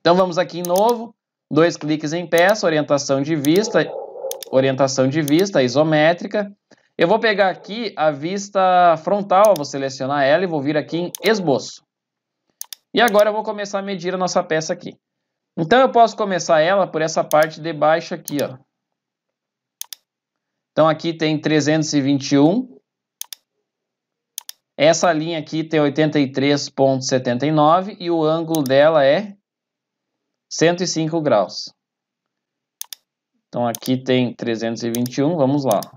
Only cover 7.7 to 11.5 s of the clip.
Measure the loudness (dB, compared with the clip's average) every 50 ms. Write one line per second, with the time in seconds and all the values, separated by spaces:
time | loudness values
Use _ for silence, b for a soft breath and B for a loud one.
7.7 | -10 -8 -8 -8 -4 0 0 0 0 -2 -6 -6 -6 -6 -8 -4 _ 0 2 4
8.7 | 4 4 4 4 4 2 0 -2 -2 -2 0 2 4 4 6 6 4 2 -2 -8
9.7 | -6 -6 -6 -6 -6 -6 -6 -4 -2 0 2 2 2 2 2 -2 -4 -4 -2 -2
10.7 | -2 -2 -2 -4 -6 -6 -6 -6 -8 -4 0 0 0 0 2 0